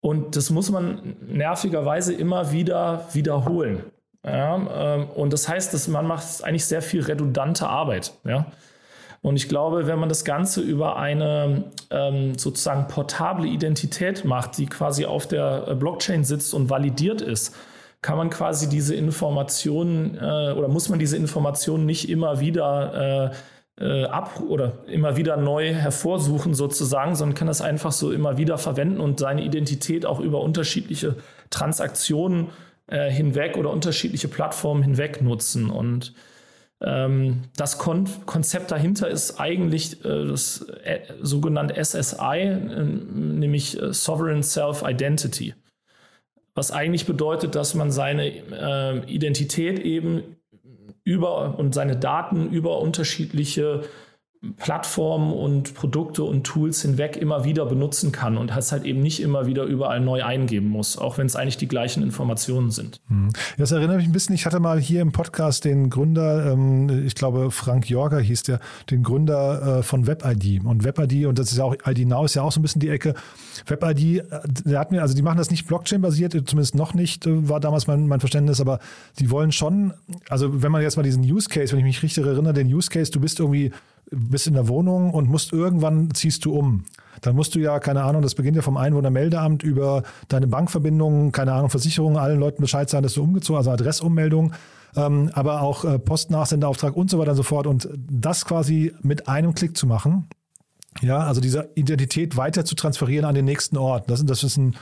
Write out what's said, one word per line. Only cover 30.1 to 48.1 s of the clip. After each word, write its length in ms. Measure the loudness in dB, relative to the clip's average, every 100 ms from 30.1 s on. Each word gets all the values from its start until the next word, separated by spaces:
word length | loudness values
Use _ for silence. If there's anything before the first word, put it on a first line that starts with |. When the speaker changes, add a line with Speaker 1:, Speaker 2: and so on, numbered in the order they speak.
| -2
Speaker 1:
über 220 | -2 0
unterschiedliche 720 | 0 -2 -2 -4 -6 -6 -4 -6 -10 -20 -10
Transaktionen, 1000 | -4 -2 -2 -2 -2 -2 0 0 -2 -4 -10 -20 _ -6
äh, 220 | -2 0
hinweg 460 | 2 0 0 -2 -2
oder 140 | -2
unterschiedliche 580 | -2 -2 -2 -4 -4 -6
Plattformen 540 | -4 -4 -2 -2 2
hinweg 400 | 2 2 -2 0
nutzen. 480 | 0 0 -2 -2 -2
Und, 420 | -2 -2 -2 -6 -16 -20 -20 _ _ _ _
ähm, 600 | -4 -2 0 0 0 -2 -6 -4
das 220 | -4 -2
Kon-, 300 | -2 0 -2 -4 -4
Konzept 460 | -2 -2 -2 -4
dahinter 360 | -2 0 0 -2
ist 300 | -2 -6 -4
eigentlich, 680 | -4 0 0 0 -4 -8
äh, 220 | -4 -2 -2
das, 400 | -2 -4 -6 -10 -14
äh, 160 | -6 -8 -8 -8
sogenannte 560 | -2 -2 0 0 -2 -2
S 180 | -4
S 220 | -2 -4 -4
I, 180 | -4 -2
äh, 460 | -2 -2 -4 -4
nämlich, 960 | -2 -4 -6 -4 -2 0 0 0 -2 -6
äh, 120 | -4
Sovereign 500 | -4 -2 -2 -2 -2
Self 400 | -2 -2 -2 -2
Identity. 720 | -4 -2 0 0 -2 -6 -10 -12 _ _ _ _ _ _ _ _ _ -6
Was 160 | -4
eigentlich 340 | -2 -2 -2 -2
bedeutet, 480 | -2 0 -2 -2
dass 200 | -2 -2
man 180 | 0 0
seine, 340 | 0 0